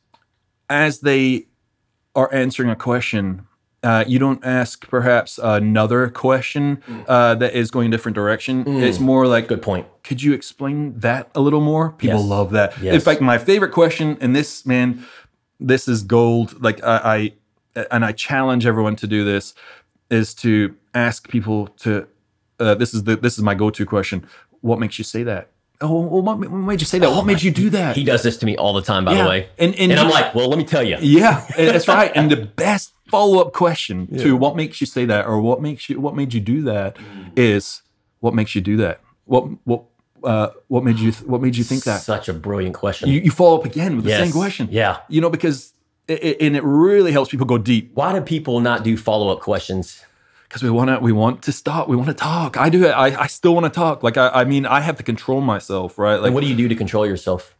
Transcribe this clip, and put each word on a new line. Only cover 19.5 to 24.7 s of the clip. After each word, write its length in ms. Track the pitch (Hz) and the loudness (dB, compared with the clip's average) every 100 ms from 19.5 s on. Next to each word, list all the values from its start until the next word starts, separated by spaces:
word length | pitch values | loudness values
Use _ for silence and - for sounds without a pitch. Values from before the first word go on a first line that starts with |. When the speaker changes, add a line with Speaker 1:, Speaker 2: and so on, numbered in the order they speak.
| - - - _ _ _ | -16 -20 -20 _ _ _
Speaker 1:
is 220 | 113 107 - | -2 -2 -2
to 380 | 120 107 101 - _ | 0 2 0 -4 _
ask 340 | 120 120 - - | -2 -2 -4 -6
people 400 | 120 104 107 101 _ | -6 -2 -4 -6 _
to, 260 | 113 104 - _ _ _ _ - | -4 -4 -6 _ _ _ _ -2
uh, 140 | 113 104 | 2 2
this 180 | 120 | 0
is 100 | 110 | -2
the, 120 | 104 107 | -2 0
this 200 | 120 113 | 0 0
is 60 | |
my 100 | 104 | 0
go-to 300 | 98 107 107 | 2 0 0
question. 400 | 98 104 95 92 - - _ _ | -2 -2 -2 -8 -10 -20 _ _
"What 160 | 117 | -4